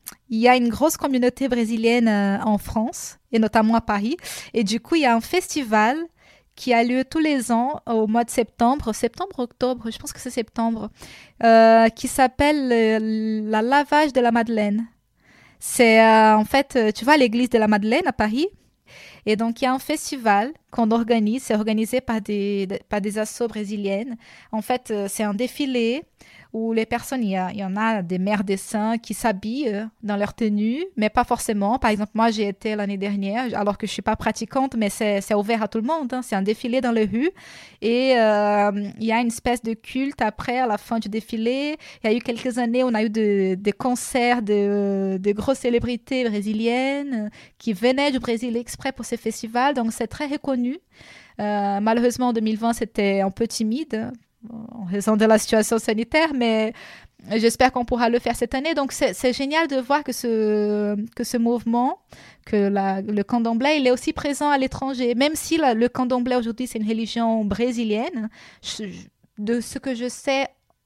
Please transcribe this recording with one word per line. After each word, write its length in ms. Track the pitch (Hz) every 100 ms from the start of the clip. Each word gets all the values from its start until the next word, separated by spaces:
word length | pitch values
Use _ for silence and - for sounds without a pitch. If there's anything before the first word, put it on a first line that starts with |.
| - - -
il 100 | 220
y 100 | 240
a 80 | 254
une 100 | 240
grosse 300 | 214 294 -
communauté 500 | 294 254 247 247 269
brésilienne, 600 | 240 226 226 226 240 226
euh, 300 | 208 202 202
en 140 | 214 208
France, 640 | - 220 233 359 - - _
et 80 | 226
notamment 360 | 220 226 220 226
à 60 |
Paris. 360 | 226 208 214 339 - - -
Et 120 | - 196
du 160 | 226
coup, 140 | - 330
il 80 |
y 20 | 269
a 100 | 233
un 60 |
festival 760 | - 349 - 311 247 214 214 302 339 _ _ _ _ -
qui 180 | 254
a 100 | 233
lieu 200 | 240 254 262
tous 140 | 320
les 320 | 311 277 233
ans 300 | 233 254 302 -
au 220 | 226 214
mois 160 | 226
de 80 | 233
septembre, 600 | - 220 - 240 285 233
septembre, 460 | 208 233 - 381 -
octobre, 540 | 240 - 254 247 226
je 60 | -
pense 120 | 294
que 80 | -
c'est 120 | 254
septembre, 580 | 247 220 - 226 226 220 - - - - -
euh, 440 | 233 226 226 226 226
qui 180 | 226 262
s'appelle, 640 | - 254 254 294 302 262
euh, 720 | 233 220 220 220 220 220 220 214
la 140 | 214
Lavage 500 | 226 277 285 294 302
de 100 | 254
la 100 | 240
Madeleine. 560 | 233 226 226 208 208 226 _ _ _ _ _ _ -
C'est, 420 | - - 233 220
euh, 340 | 220 220 220 214
en 100 | 214
fait, 300 | 269 285 254
euh, 160 | 214
tu 140 | - 233
vois, 100 | 302
l'église 360 | 247 233 247
de 80 | 233
la 80 | 214
Madeleine 400 | 208 214 262 359
à 40 |
Paris. 360 | - 214 233 370 - _ _ _ - - - -
Et 80 | 214
donc, 260 | 233 226
il 40 | 254
y 20 |
a 60 |
un 40 | 262
festival 720 | - 302 - 277 226 202 247 320 _
qu'on 180 | - 226
organise. 540 | 233 226 233 214 247
C'est 120 | - 214
organisé 460 | 214 214 220 254
par 200 | 254 220
des, 460 | 208 208 202 202 190 196 -
par 120 | 208
des 180 | 202 208
assos 280 | 214 - 233
brésiliennes. 720 | 220 202 208 196 196 262 233 - - -
En 120 | 220
fait, 260 | 214 247 -
euh, 160 | 208 196
c'est 160 | -
un 120 | 214 202
défilé 680 | 247 - 285 254 226 262 339 _ - - -
où 180 | 226 226
les 140 | 226 226
personnes, 380 | 240 - 262
il 80 | 214
y 40 | 190
a, 160 | 185
il 60 | 214
y 60 |
en 120 | 190 196
a 260 | 220 220
des 180 | 170 180
mères 260 | 190 208 202
des 100 | 196
saints 420 | - 214 214 233
qui 160 | -
s'habillent, 540 | 214 233 196 214 254 269
euh, 180 | 202 220 -
dans 140 | 208 202
leur 180 | 202
tenue, 480 | - 220 208 214 269 381 -
mais 140 | 214
pas 160 | 247 240
forcément. 520 | 240 - 208 196 254
Par 140 | 233
exemple, 220 | 208 208 214
moi, 160 | 226
j'ai 160 | 214 202
été 280 | 196 220 214
l'année 220 | 202 196
dernière, 560 | 202 202 196 220 254 208
alors 180 | 202 202
que 80 | 214
je 60 |
suis 100 | -
pas 140 | 202 220
pratiquante, 600 | 226 220 226 269 269 233
mais 120 | 208
c'est, 300 | - 214 202
c'est 160 | 196 208
ouvert 260 | 208 226
à 60 | 214
tout 120 | 226
le 40 |
monde, 300 | 226 320 254
hein. 80 | 254
C'est 140 | 247 202
un 60 |
défilé 380 | 190 220 247 254
dans 140 | 247
les 100 | 226
rues. 280 | 214 220 311 - - - - -
Et, 320 | 208 240 262 247
euh, 720 | 220 208 208 208 208 202 202 -
il 60 |
y 80 | 220
a 80 | 226
une 80 | 240
espèce 340 | 226 247 240
de 120 | 226
culte 480 | 220 - 262 269 -
après, 360 | 220 - - 254
à 100 | 247
la 100 | 208
fin 220 | - 226
du 100 | 214
défilé. 680 | 220 - 226 226 262 294 311 - -
Il 60 | 226
y 40 |
a 40 | 233
eu 40 |
quelques 360 | - 233 254 240
années, 260 | 240 247
on 100 | 254
a 100 | 226
eu 60 | 220
de, 460 | 220 214 202 190 185
des 180 | 202
concerts 680 | 196 254 247 - 254 240 240
de, 760 | 208 208 202 202 196 196 190 190
de 100 | 202
grosses 260 | 202 240 262
célébrités 640 | 254 240 233 240 - 262
brésiliennes, 1040 | 240 208 202 214 226 247 269 277 285 240 214
euh, 40 | - - _
qui 160 | -
venaient 380 | 190 240 262 285
du 80 | 262
Brésil 360 | 247 233 247 233
exprès 380 | 240 - 269
pour 120 | 262 226
ces 120 | 226
festivals. 580 | 220 214 220 240 269 269
Donc, 160 | 226
c'est 160 | - 220
très 200 | - 294
reconnu. 500 | 294 - 262 240 320 _ _ - - - -
Euh, 400 | 208 208 202 202
malheureusement, 480 | 214 233 247 240 247
en 40 |
deux 80 | 226
mille 160 | 220 214
vingt, 160 | 233
c'était 460 | 233 220 - 202 196
un 120 | 190
peu 160 | - 226
timide, 640 | - 220 247 311 220 233 247 _ _ 226 226 220
en 140 | - 185
raison 320 | 202 202 214
de 80 | 220
la 140 | 220
situation 380 | - 220 214 226
sanitaire, 560 | - 214 233 311 320
mais 380 | 277 233 220 220 - - - - _ - 220
j'espère 360 | 226 - 262
qu'on 100 | 262
pourra 240 | 240 233 233
le 120 | 240
faire 160 | 233 233
cette 180 | 233
année. 220 | 262 311 311
Donc, 160 | 277
c'est, 220 | - 262
c'est 200 | 175 254
génial 340 | 233 277 311 330
de 80 | 269
voir 260 | 240 285
que 100 | 294
ce, 800 | 240 240 220 214 214 208 208 208 208 226 -
que 80 |
ce 140 | 240 247
mouvement, 640 | 233 240 226 233 254 370 _ - - - -
que 100 | 208
la, 460 | 202 202 196 190
le 220 | 208 208
candomblé, 540 | 202 240 233 233 277 302
il 80 | 247
est 40 |
aussi 220 | 247 -
présent 360 | 311 294 269 294
à 80 | 285
l'étranger. 580 | 262 - 269 254 240 233
Même 180 | 285 311
si 220 | - 330
la, 160 | 294
le 160 | 220 240
candomblé 460 | 254 247 254 247 247
aujourd'hui, 320 | 226 220 247
c'est 120 | 226
une 80 | 214
religion 560 | 226 220 233 233 226
brésilienne, 840 | 208 202 247 240 226 208 294 294 214 - - -
je, 240 | - - 208 175 - _ _ -
de 220 | 208 240
ce 200 | 220 262
que 160 | 269 240
je 120 | 247
sais, 400 | - - 269 277 _ _ _